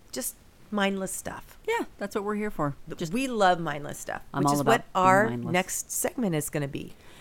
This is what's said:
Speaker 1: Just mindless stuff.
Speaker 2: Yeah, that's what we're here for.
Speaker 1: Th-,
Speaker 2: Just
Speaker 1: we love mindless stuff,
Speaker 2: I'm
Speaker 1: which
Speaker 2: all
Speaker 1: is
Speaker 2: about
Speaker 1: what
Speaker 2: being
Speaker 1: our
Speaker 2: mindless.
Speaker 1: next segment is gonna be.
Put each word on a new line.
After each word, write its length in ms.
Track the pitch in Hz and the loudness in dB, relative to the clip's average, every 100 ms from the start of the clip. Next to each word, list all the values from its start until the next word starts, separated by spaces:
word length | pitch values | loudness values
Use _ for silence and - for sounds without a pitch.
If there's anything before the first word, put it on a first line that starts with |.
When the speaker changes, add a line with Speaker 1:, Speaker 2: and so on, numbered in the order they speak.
| - | -12
Speaker 1:
Just 240 | 262 - - - - - | -8 -8 -10 -20 -20 -6
mindless 420 | 208 196 196 190 | 0 0 0 -6
stuff. 440 | - - - - - - | -6 -10 -12 -16 -10 -4
Speaker 2:
Yeah, 160 | 453 - - | -2 -4 -8
that's 180 | 202 214 | -6 -4
what 80 | |
we're 100 | 202 | -4
here 160 | 208 214 | -2 -4
for. 240 | - 143 - - | -2 -2 -4 -12
Speaker 1:
Th-, 100 | 139 | -8
Speaker 2:
Just 140 | 160 | -4
Speaker 1:
we 160 | 226 269 | -2 -2
love 320 | 226 190 175 | 4 4 4
mindless 360 | 160 147 147 147 | 0 -4 -8 -10
stuff, 240 | - - - | -8 -10 -6
Speaker 2:
I'm 60 | 143 | 0
Speaker 1:
which 60 | 143 | 2
Speaker 2:
all 60 | |
Speaker 1:
is 60 | 143 | 4
Speaker 2:
about 100 | 139 | 4
Speaker 1:
what 200 | 233 - | 4 2
Speaker 2:
being 120 | 185 185 | 4 6
Speaker 1:
our 220 | 190 226 | 8 6
Speaker 2:
mindless. 220 | 120 120 | 0 0
Speaker 1:
next 380 | 180 185 - - | 0 0 -6 -6
segment 420 | - - - 208 | -4 -4 0 0
is 160 | 151 - | 0 0
gonna 160 | 151 139 | -4 -4
be. 260 | - - - - - | -6 -10 -16 -20 -20